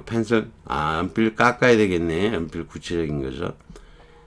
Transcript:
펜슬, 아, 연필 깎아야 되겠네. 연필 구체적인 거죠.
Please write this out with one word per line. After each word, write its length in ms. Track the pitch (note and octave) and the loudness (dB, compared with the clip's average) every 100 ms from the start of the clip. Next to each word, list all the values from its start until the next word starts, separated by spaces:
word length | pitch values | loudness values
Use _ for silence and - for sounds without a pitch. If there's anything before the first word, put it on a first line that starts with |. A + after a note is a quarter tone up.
| - | -2
펜슬, 460 | A#2 A2 A2+ G#2+ - - | -4 2 0 0 -10 -6
아, 320 | C#2 D2+ D#2+ | -2 -2 -2
연필 340 | F#2 - A2 | -2 0 0
깎아야 440 | - A#2+ - B2+ A2+ | 4 2 4 4 6
되겠네. 560 | G2+ F2 E2+ D#2+ G#2+ | 4 2 0 0 0
연필 340 | E2+ D#2+ E2 D2+ | -2 -6 -8 -10
구체적인 540 | - - E2+ D#2 D2 | -10 -6 -4 -2 -4
거죠. 320 | C2 C2 F#2 - - - - - - - | -6 -6 -8 -10 -18 -20 -20 -20 -20 -20